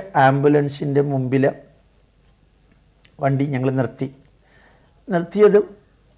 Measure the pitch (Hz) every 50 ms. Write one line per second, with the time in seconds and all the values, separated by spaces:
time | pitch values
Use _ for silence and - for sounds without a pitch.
0 | - - - 151 135 135 135 139 139 147 147 147 143 143 139 - 156 147 139 143
1 | 143 147 139 135 131 127 131 135 131 143 - - - - _ _ _ _ _ _
2 | _ _ _ _ _ _ _ _ _ _ _ _ _ _ _ _ _ _ _ _
3 | _ _ _ - 143 135 139 135 143 151 139 127 131 139 131 135 127 117 - -
4 | 135 135 - - _ _ _ _ _ _ _ _ _ _ _ _ _ _ _ _
5 | _ - 190 170 175 175 - 202 208 202 185 208 208 - - - _ _ _ _
6 | _ _ _